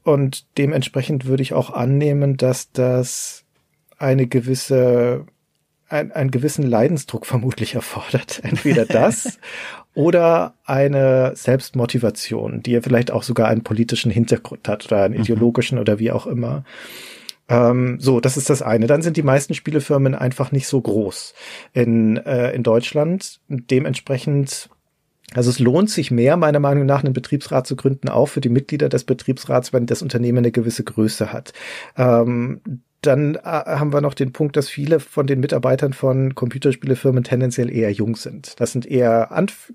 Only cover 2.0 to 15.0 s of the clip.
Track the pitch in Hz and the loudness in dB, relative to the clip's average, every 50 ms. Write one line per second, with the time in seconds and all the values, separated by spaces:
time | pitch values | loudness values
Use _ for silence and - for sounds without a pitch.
2 | 151 147 143 143 143 139 135 131 131 127 123 - - - - 135 127 127 127 127 | 2 2 2 2 2 0 2 2 0 0 0 -2 -6 -6 -2 0 0 2 2 0
3 | 123 123 - - - - - - _ _ _ _ _ _ _ _ _ _ _ - | 0 -2 -6 -8 -10 -12 -14 -16 _ _ _ _ _ _ _ _ _ _ _ -4
4 | 147 135 131 135 131 120 - 123 117 127 131 127 - - 135 127 127 123 123 120 | 0 2 2 2 2 2 0 0 0 0 -2 -4 -2 0 2 4 4 4 4 4
5 | 120 123 123 143 151 - _ _ _ _ _ _ _ _ _ _ _ - 160 147 | 2 2 0 -2 -6 -12 _ _ _ _ _ _ _ _ _ _ _ -6 -4 -4
6 | 151 - - 156 135 135 127 123 139 151 - - 143 127 113 107 120 160 175 139 | -4 -4 -4 -2 -2 0 0 0 -2 -2 -2 -2 0 2 4 4 4 2 2 -2
7 | - - - 110 - - 131 120 113 131 - - 110 - - 117 - - - 101 | -4 -6 -10 -10 -6 -4 -2 -2 0 -2 -2 -2 -4 -4 -4 -6 -8 -8 -10 -12
8 | - - 131 131 - - - - - - - - - 147 131 120 110 - - 113 | -6 -4 -4 -4 -4 -6 -10 -10 -6 -4 -4 -2 0 2 2 2 2 2 2 4
9 | 135 208 233 - - 247 - - - - - - - - - - - _ _ - | 4 4 2 0 -4 -8 -10 -10 -14 -16 -16 -14 -14 -14 -16 -18 -20 _ _ 0
10 | 147 175 170 175 170 170 170 170 175 - - _ _ - 135 139 139 143 143 135 | 2 4 4 4 6 4 4 4 2 -2 -8 _ _ -2 0 2 2 2 2 2
11 | 135 131 131 131 127 131 - - - 123 131 131 - - - 131 120 120 - 123 | 4 4 4 4 2 0 -2 -2 0 0 0 0 -2 -4 -4 -2 -2 0 0 0
12 | 117 104 104 - - - 110 113 110 107 120 113 - 120 120 120 117 135 123 117 | 0 0 -2 -4 -6 -6 -6 -6 -4 -6 -6 -6 -2 0 0 0 2 2 2 2
13 | 120 - - 110 - - 117 117 110 113 113 113 113 - 110 110 113 - 120 - | 2 0 -4 -4 -4 -2 0 2 2 2 2 0 -2 -2 -2 -2 0 0 -2 -2
14 | - 120 92 117 117 - 120 113 - - - - - - 104 - - - 113 101 | -2 0 0 0 2 2 0 -2 -2 -6 -16 -10 -6 -6 -6 -6 -2 0 2 2